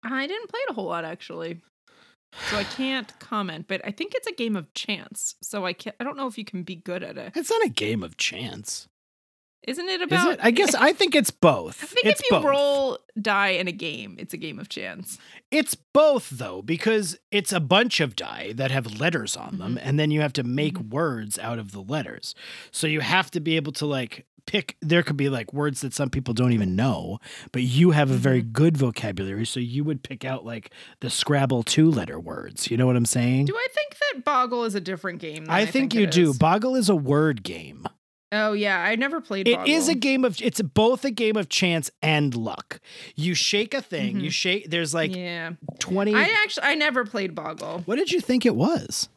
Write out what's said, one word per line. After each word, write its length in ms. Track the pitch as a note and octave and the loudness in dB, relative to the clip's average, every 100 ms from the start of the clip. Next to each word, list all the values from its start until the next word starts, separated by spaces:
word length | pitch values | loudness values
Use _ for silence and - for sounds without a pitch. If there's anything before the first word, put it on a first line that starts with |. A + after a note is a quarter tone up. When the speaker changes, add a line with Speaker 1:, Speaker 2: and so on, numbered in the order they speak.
Speaker 1:
I 240 | A#3 C4 C#4 | -4 -6 -4
didn't 220 | G#4 G#4+ | -8 -8
play 120 | A4+ | -6
it 100 | C5 | -6
a 40 | |
whole 120 | A3+ F#3+ | -4 -4
lot, 180 | E3+ | -4
actually. 560 | D#3+ E3+ - E3 E3 E3+ _ _ _ _ _ _ _ - - | -6 -10 -12 -10 -10 -10 _ _ _ _ _ _ _ -12 -6
So 80 | G#3 | -4
I 80 | |
can't 520 | G3+ - C4 C4+ G#3+ - | -4 -4 -4 -4 -6 -18
comment, 460 | - A3 F#3+ D#3 - | -8 -6 -4 -8 -8
but 120 | F#3+ | -8
I 60 | - | -8
think 220 | G#3 F#4+ | -8 -6
it's 120 | B4+ - | -6 -6
a 60 | |
game 240 | F4+ A#3 G3+ | -6 -4 -4
of 160 | D3+ | -6
chance. 600 | - - G3 - - - - | -10 -6 -8 -8 -8 -8 -8
So 220 | - G#3 F#3 | -10 -6 -6
I 60 | |
can't, 240 | F3 A3 - | -6 -10 -8
I 40 | |
don't 120 | B3+ C#4 | -10 -6
know 100 | C4 | -8
if 120 | A3 | -8
you 60 | |
can 180 | G#3 F#3 | -10 -10
be 140 | E3 E3 | -8 -10
good 260 | - F3 | -8 -8
at 140 | - - | -8 -12
it. 140 | A#2 D#4 | -8 -6
Speaker 2:
It's 140 | D#4+ | -2
not 120 | A4+ | 0
a 40 | G#4 | 0
game 340 | - G#2+ A3+ | 0 -2 -2
of 140 | B2 D#2+ | -4 -4
chance. 720 | - - A#2 G#2+ G2+ - - _ _ _ _ _ _ _ - | -4 -4 -10 -10 -10 -12 -12 _ _ _ _ _ _ _ -10
Speaker 1:
Isn't 220 | C4+ F4 | -8 -4
it 120 | F#4 | -4
Speaker 2:
Is 60 | F4 | 0
Speaker 1:
about 260 | F#4 F4 | 2 2
Speaker 2:
it? 60 | E4+ | 4
I 100 | A3 | 2
guess 220 | A#3+ E4+ | 4 4
Speaker 1:
<laughs> 40 | D#4 | 4
Speaker 2:
I 140 | C#4 | 4
think 220 | D#4 F#4 | 4 4
it's 160 | D4 A3 | 4 2
both. 520 | - E3+ G2+ E2+ - | 4 4 4 -2 -12
Speaker 1:
I 40 | D4+ | -4
think 200 | A#4+ A3 | 2 4
Speaker 2:
It's 140 | - | 2
Speaker 1:
if 100 | C5+ | 4
you 60 | E3 | 4
Speaker 2:
both. 60 | D4 | 4
Speaker 1:
roll 520 | C#4 C#4+ C#4 C4+ - _ - | 2 2 2 0 -4 _ -6
die 280 | G#3+ G3+ G3 | 0 2 2
in 180 | F#3 F#3 | 0 -2
a 40 | |
game, 440 | G#3 E3+ D3+ G2+ - | -4 -8 -8 -12 -14
it's 140 | - | -12
a 60 | D#3+ | -10
game 200 | D#3+ - | -10 -12
of 100 | G#3 | -12
chance. 480 | - F#2 F#2 F3+ - - - _ | -10 -10 -10 -12 -14 -18 -20 _
Speaker 2:
It's 240 | D4+ C#4+ | -2 0
both, 560 | - _ C#4 D#4 C4+ - | -4 _ 4 6 4 -2
though, 320 | B2 A2+ F#2 | -10 -10 -10
because 560 | G2+ D#3+ G#3+ A3 F#3+ F3 _ | -4 -2 2 0 0 -8 _
it's 220 | G#3 E3+ | -2 0
a 80 | F#3 | -2
bunch 400 | C#3 F#3 A#3+ - | 4 4 4 2
of 140 | D3 G#2 | -2 -2
die 360 | - G#1+ F#2 | -10 -10 -10
that 160 | A2+ C3+ | -4 0
have 280 | C3+ A2+ G#2 | 0 -4 -2
letters 360 | D#3 D#3+ G#2+ - | -2 0 -4 -8
on 220 | - F#2+ | -8 -8
them, 160 | F#2+ A#2+ | -4 -4
Speaker 1:
Mm-hmm. 120 | C3 | 0
Speaker 2:
and 100 | D3 | 2
then 120 | D3+ | 2
you 80 | D3+ | 2
have 100 | D3+ | 0
to 100 | C#3 | -2
make 300 | A#2+ B2+ D3+ | -2 0 -2
Speaker 1:
Mm-hmm. 160 | D#3+ A2 | -2 -6
Speaker 2:
words 480 | B2+ E3 A#2+ G#2+ - | -2 -2 -2 -6 -6
out 200 | A2+ A#2 | -6 -6
of 140 | G#2 | -8
the 100 | G2+ | -12
letters. 520 | F#2+ D3+ - - - - - - - | -6 -6 -6 -10 -14 -14 -16 -18 -12
So 160 | - D#3+ | -4 -2
you 140 | D#3 | 0
have 300 | C#3 F3+ F3+ | 2 2 2
to 80 | F3 | -2
be 160 | D#3 D#3+ | 0 0
able 160 | D3 | 0
to, 120 | - D3 | -4 -2
like, 380 | C#3 A#2+ - - _ - | -2 -4 -10 -20 _ -4
pick, 300 | G#3 - - | -4 -4 -8
there 220 | D#3 E3+ | 4 4
could 160 | D#3+ D3 | 4 0
be, 100 | C#3 | 0
like, 240 | C3 G#2+ | 0 -4
words 300 | C#3 D3 C3+ | -2 -2 -2
that 100 | C3+ | -6
some 160 | - F#3 | -2 -2
people 240 | C#3 B2+ | -2 -2
don't 200 | A#2 B2+ | 2 4
even 220 | A#2 G2 | 4 4
know, 440 | F#2 C3 F2+ E2+ G#2 - - - | 2 2 0 -4 -8 -10 -18 -8
but 80 | C3 | -2
you 300 | B2 B2+ F3+ | 0 6 6
have 200 | D3+ C#3 | 8 4
a 40 | C3 | 4
very 240 | C3 B2+ | 4 4
Speaker 1:
Mm-hmm. 120 | A2+ | 2
Speaker 2:
good 240 | A2 D#3+ D#3 | 4 4 4
vocabulary, 680 | C3 A2 A2 F#2+ G2 G2+ | 2 0 -4 -4 -4 -4
so 160 | A2+ C3 | -4 -4
you 240 | A#2+ C3 | -4 -2
would 180 | D3 D3 | -2 -4
pick 220 | - C3 | -8 -10
out, 180 | C3 C3 A2+ | -6 -6 -8
like, 240 | A#2 - - - - | -12 -14 -20 -20 -10
the 100 | B2+ | -6
Scrabble 540 | - - C#3+ C3+ B2+ | -4 2 2 4 2
two-letter 540 | A#2 - D#3+ C#3 E2+ D#2+ | 2 6 6 4 -2 -8
words. 520 | E2 - - - - | -10 -10 -10 -8 -4
You 80 | A#2 | 2
know 80 | B2+ | 4
what 100 | B2 | 4
I'm 80 | |
saying? 400 | A#2 B2+ A#2+ C3 | 2 2 2 2
Speaker 1:
Do 100 | C#3+ | 2
I 120 | G#4+ B4+ | 0 -2
think 220 | D5+ D5 - D5 | -2 -4 -2 -2
that 100 | C#4 | -2
Boggle 400 | C4+ C#4 B3+ A#3+ | 0 2 2 0
is 100 | A#3 | -2
a 60 | G3+ | -4
different 380 | F3 F3+ F#3+ F3 | -4 -6 -6 -8
game 240 | E3 D3+ | -10 -10
than 60 | D#3+ | 0
Speaker 2:
I 40 | E3+ | 2
Speaker 1:
I 40 | G#3+ | 2
Speaker 2:
think 60 | C4+ C4+ | 2 2
Speaker 1:
think 20 | A3+ | 4
Speaker 2:
you 60 | |
Speaker 1:
it 80 | G3 | 4
Speaker 2:
do. 180 | D#3+ E3 | 6 6
Speaker 1:
is? 80 | C3 | 6
Speaker 2:
Boggle 380 | D#3+ F#3+ B3 C4 | 4 4 4 2
is 120 | G3+ | 4
a 80 | F#3 | 4
word 460 | C3+ C#3+ D#3 B2 | 4 4 4 2
game. 440 | F#2 E2+ D#2 D2 E2 _ _ _ _ | -6 -12 -12 -12 -14 _ _ _ _
Speaker 1:
Oh, 200 | G#3 G#3+ | -2 0
yeah. 260 | G#3 G#3 F#3+ | 0 0 2
I 140 | F3+ | 2
never 260 | A3+ C#4 D#4+ | 0 0 -2
played 280 | - G3 G3 | -4 2 4
Speaker 2:
It 100 | B3+ C#4 | 4 4
is 220 | D#4 C#4+ | 2 2
a 20 | |
Speaker 1:
Boggle. 100 | D4 | 2
Speaker 2:
game 240 | C4+ C4+ | 2 2
of, 160 | B3+ F3+ | 2 2
it's 220 | A3+ - | -2 0
both 420 | F3 - A3 B3+ | 0 4 4 4
a 60 | C#4 | -2
game 260 | A3 A3 G#3+ | 0 0 2
of 120 | F3 | 0
chance 420 | - F#3 E3+ - _ | 2 2 2 -2 _
and 320 | D#3 D3+ D3 | 2 4 2
luck. 460 | A#2 A2+ - - - - - - - | 0 -4 -8 -12 -16 -16 -20 -16 -4
You 180 | D#3+ | -2
shake 400 | E3+ - G3+ A3 | 0 0 0 0
a 80 | C#4 | -4
thing, 340 | A3 E3 - G3 | -6 -4 -2 -2
you 60 | D3+ | -2
Speaker 1:
Mm-hmm. 20 | |
Speaker 2:
shake, 400 | - F#3 G3 G3+ | -2 0 0 0
there's, 240 | E3+ D#3+ | -2 0
like, 200 | E3 D#3 F#3 | 0 -2 -2
Speaker 1:
Yeah. 380 | F3 E3+ E3 E3+ D3+ - | -8 -8 -8 -10 -14 -8
Speaker 2:
twenty 340 | F#3 F#3 G3+ | -4 0 2
Speaker 1:
I 80 | A3 E4+ A4 | 4 4 2
actually, 180 | G#4+ F#4 C#4+ | 0 0 0
I 80 | D4+ | 0
never 280 | D4 B3+ | 0 0
played 300 | A3 A3+ F#3+ | -4 -4 -6
Boggle. 480 | D#3 D#3+ D#3+ D#3 E3+ F3 | -6 -10 -8 -8 -8 -4
Speaker 2:
What 100 | A#3+ | -2
did 160 | F4 | 0
you 80 | F4 | -2
think 260 | - B3 A#3+ | 2 2 4
it 80 | |
was? 540 | A#2 G3 E4 - - - | 4 2 2 -2 -6 -6